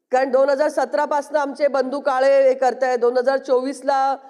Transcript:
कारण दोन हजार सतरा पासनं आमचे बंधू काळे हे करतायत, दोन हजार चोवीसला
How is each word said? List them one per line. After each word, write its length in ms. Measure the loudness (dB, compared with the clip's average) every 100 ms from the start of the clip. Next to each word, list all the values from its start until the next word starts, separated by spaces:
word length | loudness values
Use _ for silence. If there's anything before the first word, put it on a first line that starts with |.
| _
कारण 200 | -2 2
दोन 180 | 2 2
हजार 200 | 2 0
सतरा 360 | -2 -2 -2 -2
पासनं 340 | -2 -2 -4
आमचे 280 | -4 -2 -2
बंधू 320 | 0 -2 -4
काळे 480 | -2 0 2 4 4
हे 60 |
करतायत, 440 | 2 0 0 -2 0
दोन 200 | 0 0
हजार 200 | 0 -2
चोवीसला 800 | 0 -2 -2 -6 -2 0 0 -4 -10